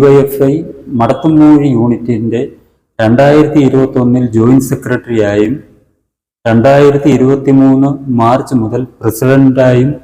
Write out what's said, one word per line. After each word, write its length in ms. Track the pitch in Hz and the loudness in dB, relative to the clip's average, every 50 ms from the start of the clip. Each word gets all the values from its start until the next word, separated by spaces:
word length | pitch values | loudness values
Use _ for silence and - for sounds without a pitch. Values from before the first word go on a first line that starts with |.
വൈ 100 | 139 139 139 139 | 4 4 4 4
എഫ് 180 | 135 - 139 135 139 139 | 2 0 -2 -2 -2 -2
ഐ 40 | 143 165 170 - - - - - - 117 | -2 -4 -6 -10 -16 -18 -16 -8 -4 -4
മടത്തുമൂഴി 720 | 117 - 175 - - 160 160 151 151 151 151 147 143 139 127 | -2 -2 -2 -2 -2 0 2 4 4 4 4 4 2 0 0
യൂണിറ്റിൻ്റെ 640 | 113 117 120 117 - 120 123 120 107 113 113 113 - 87 - - _ _ _ _ _ _ _ _ - | 0 0 -2 -2 -4 -4 -6 -4 -4 -4 -4 -4 -6 -6 -8 -10 _ _ _ _ _ _ _ _ -2
രണ്ടായിരത്തി 580 | 113 113 117 131 139 143 147 151 151 143 151 156 139 | 0 0 2 2 2 4 4 2 2 2 0 0 0
ഇരുപത്തൊന്നിൽ 560 | 127 135 135 135 131 - 131 123 123 120 127 123 113 110 | 2 2 0 0 0 -2 -2 -2 0 0 0 -2 -2 -2
ജോയിന്റ് 320 | 110 110 120 131 135 135 - | 0 2 2 2 2 0 -2
സെക്രട്ടറിയായും 880 | 135 127 - - 123 113 - 120 117 110 104 101 104 104 107 110 135 156 - _ _ _ _ _ _ _ _ _ _ _ _ _ _ _ - 117 | -8 -8 -6 -6 -8 -8 -6 -6 -4 -2 -2 0 0 -2 -2 -2 -4 -8 -12 _ _ _ _ _ _ _ _ _ _ _ _ _ _ _ -4 -2
രണ്ടായിരത്തി 600 | 113 117 113 139 139 143 143 143 143 143 - 151 131 | 0 2 2 2 2 4 4 2 2 2 0 0 0
ഇരുപത്തിമൂന്ന് 720 | 127 127 131 139 135 131 139 135 135 135 135 135 131 139 139 139 - - 135 123 117 | 2 2 0 0 -2 0 0 2 2 2 2 2 2 0 -2 -4 -6 -8 -6 -2 -2
മാർച്ച് 360 | 117 117 127 135 143 - 139 123 | 0 0 0 -2 -4 -4 -4 -4
മുതൽ 220 | 110 104 120 120 127 - _ - | -4 -4 -6 -6 -8 -8 _ -6
പ്രസിഡന്റായും 920 | - 110 - - 131 127 135 139 135 131 127 131 127 127 123 123 131 147 147 - | -6 -6 -4 -2 0 0 2 2 2 2 2 2 2 2 2 2 0 -2 -4 -8